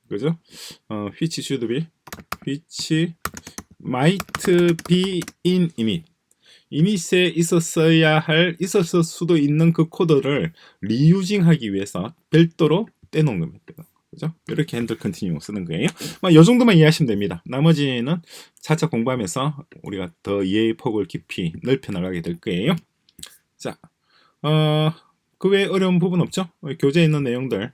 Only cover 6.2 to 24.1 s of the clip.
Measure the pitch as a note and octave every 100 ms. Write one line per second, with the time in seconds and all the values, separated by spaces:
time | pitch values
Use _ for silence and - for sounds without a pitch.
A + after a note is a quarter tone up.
6.2 | _ _ _ _ - C#3 F#3 G3+ - F3+
7.2 | F3+ D#3 E3 F3 E3 E3+ D#3+ D#3+ D#3+ D#3
8.2 | D#3+ D#3+ F3+ E3+ E3+ G#3 E3+ F3 E3 -
9.2 | E3+ E3 C#3+ D3+ E3 E3 D#3+ - E3+ C#3+
10.2 | C3+ C#3 E3 - - - G2+ A#2 D3+ F#3+
11.2 | F3+ G#3 E3+ D#3 A2 G2 G2+ F2+ G#2+ -
12.2 | - D#3 E3 - D3+ E3+ A3+ _ _ D3+
13.2 | D3+ F#2+ D#2+ - - - - _ _ -
14.2 | D#3+ - - A#2 D3+ A#2 A#2 A2+ A2 F2+
15.2 | F#2+ D#2 - G#2 E2+ D#2+ C#3+ - D#3 -
16.2 | F#3 D#3 F3 B3 A#3+ E3+ D#3 D#3 C3 G2+
17.2 | G2+ F2 - B2+ D#3+ D3 C#3+ B2 B2 F3
18.2 | - - - _ - D#3 D3+ A#2 A#2 B2+
19.2 | F#2+ C3 C#3+ C#3 - - - G2 F2+ _
20.2 | G#2 G2+ F#2+ G#2 A2+ A2 - G#2+ F#2+ -
21.2 | - - F2 E2 B2 C3 - F#2+ F#2 F2
22.2 | E2+ E2+ - F2 B2 F3 _ _ _ _
23.2 | - - _ _ B2 - _ _ _